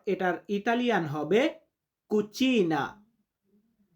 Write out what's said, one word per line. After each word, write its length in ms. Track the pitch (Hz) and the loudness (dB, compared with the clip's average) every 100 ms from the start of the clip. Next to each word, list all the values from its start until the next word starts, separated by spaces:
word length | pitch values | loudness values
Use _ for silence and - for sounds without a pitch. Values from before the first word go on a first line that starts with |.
| - | -6
এটার 240 | 185 185 165 - | -2 -2 -2 -4
ইতালিয়ান 560 | 202 220 233 247 202 | -4 -2 0 0 0
হবে 360 | 160 151 151 202 302 - _ _ _ _ _ | -2 -4 0 2 2 -2 _ _ _ _ _
cucina। 720 | 214 208 - 254 240 170 151 127 - _ _ _ _ _ _ _ _ _ | -2 -2 0 2 2 2 0 -4 -8 _ _ _ _ _ _ _ _ _